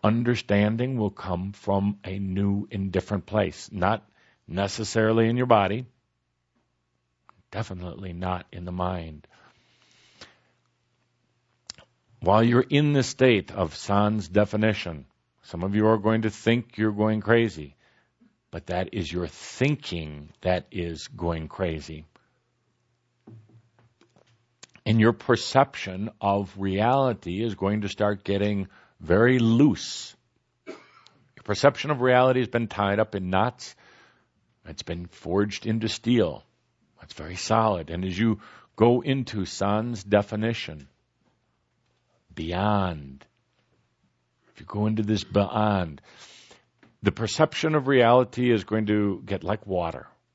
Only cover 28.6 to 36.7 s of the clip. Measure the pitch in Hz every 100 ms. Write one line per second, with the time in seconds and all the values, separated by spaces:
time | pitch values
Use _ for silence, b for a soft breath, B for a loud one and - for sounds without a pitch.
28.6 | 95 b b b 80 92 123 127 113 117
29.6 | 147 92 - - - - _ _ _ _
30.6 | - - _ _ - _ _ - - 101
31.6 | 139 - 147 135 127 123 127 127 113 117
32.6 | 113 - 101 104 107 98 90 95 120 -
33.6 | - - b b b b b _ _ _
34.6 | 85 78 - 87 87 - - 95 104 98
35.6 | 117 110 110 - 113 123 87 60 - _
36.6 | _